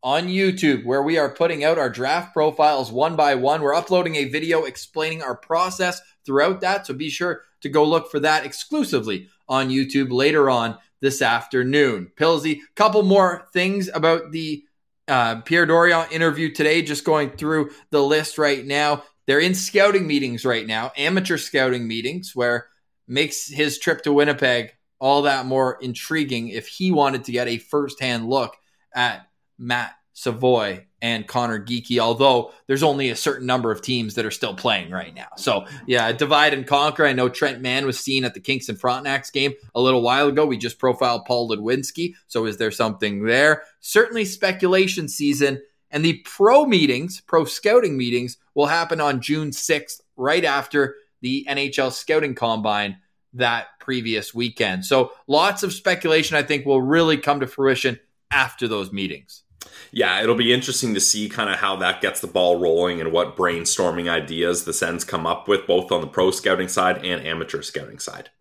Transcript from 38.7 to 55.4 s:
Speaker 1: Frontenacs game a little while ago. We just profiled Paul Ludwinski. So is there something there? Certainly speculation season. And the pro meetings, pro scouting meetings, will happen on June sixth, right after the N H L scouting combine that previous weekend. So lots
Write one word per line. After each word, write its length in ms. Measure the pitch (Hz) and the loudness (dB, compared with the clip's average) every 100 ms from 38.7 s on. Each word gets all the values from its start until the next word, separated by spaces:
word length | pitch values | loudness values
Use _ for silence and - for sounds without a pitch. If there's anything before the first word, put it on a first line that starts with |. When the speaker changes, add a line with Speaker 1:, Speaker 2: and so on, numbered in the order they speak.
| 104 | -4
Speaker 1:
Frontenacs 560 | 127 127 139 135 135 | -2 -2 -2 -4 -4
game 220 | 139 139 139 - | -2 -2 -4 -10
a 80 | 120 | 0
little 200 | 127 127 | 4 4
while 260 | 117 131 143 | 4 4 2
ago. 180 | 139 151 | 2 2
We 120 | 120 | 0
just 220 | 117 - | -6 -2
profiled 460 | 131 120 127 120 - | 0 2 0 0 -2
Paul 240 | 123 120 | -2 0
Ludwinski. 640 | 107 107 135 135 - 170 - _ | -2 0 -2 -2 -6 -8 -8 _
So 180 | 120 113 | -4 -4
is 120 | 101 | -2
there 140 | 113 | -4
something 540 | - 113 101 107 101 110 | 0 -2 0 -4 -2 0
there? 380 | 120 147 151 - _ | 4 4 2 -4 _
Certainly 460 | - 202 233 233 202 | 0 2 2 0 -4
speculation 840 | - 190 185 185 190 190 185 156 | -2 -2 0 2 4 2 0 -6
season. 540 | - 143 135 139 135 - _ _ | -4 -2 2 0 0 -10 _ _
And 160 | 147 160 | -2 0
the 160 | 160 | 0
pro 420 | - - 202 269 285 | -8 2 4 6 4
meetings, 560 | 202 143 123 170 185 | 4 2 0 -4 -12
pro 240 | _ 170 147 | _ 0 0
scouting 520 | - 202 233 214 139 | -2 2 2 2 -2
meetings, 400 | 123 120 123 - _ | -2 -2 -4 -12 _
will 140 | - 143 | -2 0
happen 340 | 165 165 160 | 0 -2 -2
on 200 | 147 135 | 0 -2
June 300 | 120 151 151 | -2 -4 -4
sixth, 500 | 127 - 151 143 - _ - | -8 -2 -2 -2 -18 _ -4
right 300 | 131 165 160 | 0 2 2
after 500 | 143 135 147 135 - _ _ | -2 -2 0 0 -2 _ _
the 260 | 123 135 139 | -4 -4 -4
N 100 | 139 | -4
H 220 | 139 139 | -4 -2
L 120 | 131 | -2
scouting 440 | 123 - 156 147 123 | -4 -2 0 0 -2
combine 640 | 117 113 107 104 101 98 _ _ _ | -2 -2 -2 -2 -2 -8 _ _ _
that 340 | 127 123 117 110 _ | -2 0 0 -6 _
previous 540 | - 131 113 110 101 | -6 -4 -2 -4 -4
weekend. 520 | 117 120 120 107 92 95 | -6 -6 -2 -2 -2 2
So 260 | 131 123 - - | 2 2 -4 0
lots 360 | 147 | 2